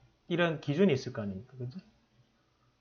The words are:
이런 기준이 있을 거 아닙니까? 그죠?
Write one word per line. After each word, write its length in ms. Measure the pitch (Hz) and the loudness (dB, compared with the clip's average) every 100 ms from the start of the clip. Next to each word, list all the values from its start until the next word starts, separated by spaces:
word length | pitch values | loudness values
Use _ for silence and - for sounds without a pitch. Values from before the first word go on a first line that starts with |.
| _ _ - | _ _ -2
이런 340 | 170 170 151 | 2 2 0
기준이 320 | - 143 196 | -2 4 4
있을 200 | 131 123 | 4 -2
거 80 | 117 | -6
아닙니까? 320 | 101 92 - 127 | -6 -8 -12 -10
그죠? 220 | 123 185 - _ _ _ _ _ _ _ _ _ | -10 -10 -18 _ _ _ _ _ _ _ _ _